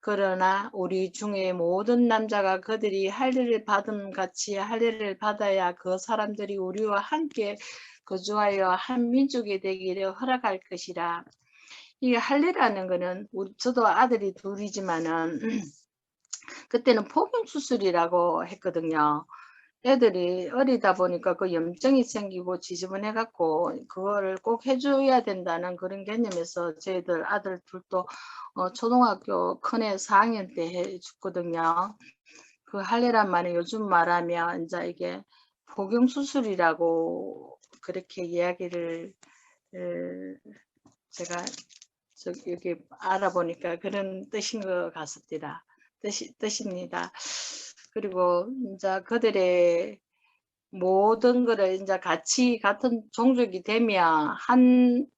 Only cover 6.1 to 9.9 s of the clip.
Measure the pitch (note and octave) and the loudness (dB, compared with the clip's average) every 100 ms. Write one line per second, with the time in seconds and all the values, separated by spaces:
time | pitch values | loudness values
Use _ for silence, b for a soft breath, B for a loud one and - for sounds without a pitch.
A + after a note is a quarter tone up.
6.1 | A3 G#3+ G#3+ G3+ G3+ F#3 F#3 A3 G3+ G3+ | -2 -2 -4 -6 -6 -6 -2 0 0 -2
7.1 | D#4 D#4 - G#3 G#3 B B B B - | -4 -4 -4 -4 -6 B B B B -8
8.1 | F#3+ F#3 G#3+ G#3 G3 F#3+ F#3 - B3+ A#3+ | -8 -2 0 2 2 2 2 0 0 2
9.1 | B3 C#4 C4+ G#3 G3 F#3+ F#3+ F#3 | 4 4 2 -2 -2 -2 -4 -4